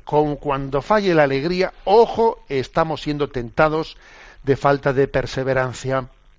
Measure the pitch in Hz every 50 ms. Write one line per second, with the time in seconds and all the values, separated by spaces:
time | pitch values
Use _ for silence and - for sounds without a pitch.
0 | - - 147 151 151 147 143 - - 143 135 139 139 135 143 139 - - 214 214
1 | 196 185 170 156 147 135 139 139 139 175 180 180 185 - - - - 190 202 233
2 | 226 220 - 220 226 226 - - - - 143 131 120 - - 160 165 160 151 -
3 | - 151 147 143 143 139 - 127 120 117 - - 156 156 151 160 160 - - -
4 | - - - - - - - - - 139 135 - - 139 143 135 - 143 127 135
5 | 139 135 - 135 123 - - 135 131 131 131 131 127 127 117 - - 127 131 135
6 | 131 - _ _ _ _ _